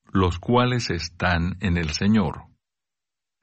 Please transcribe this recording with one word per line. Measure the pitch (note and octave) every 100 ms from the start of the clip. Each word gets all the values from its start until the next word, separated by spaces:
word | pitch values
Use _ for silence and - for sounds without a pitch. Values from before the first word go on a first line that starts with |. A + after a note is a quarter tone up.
| _
los | G2 F2+ F2+
cuales | - B2 B2 B2 -
están | E2+ E2 - F2+ E2+ E2+ F2+
en | G2 F2
el | D#2+
Señor. | - G2+ A2 D#2 - - _ _ _ _ _ _ _ _ _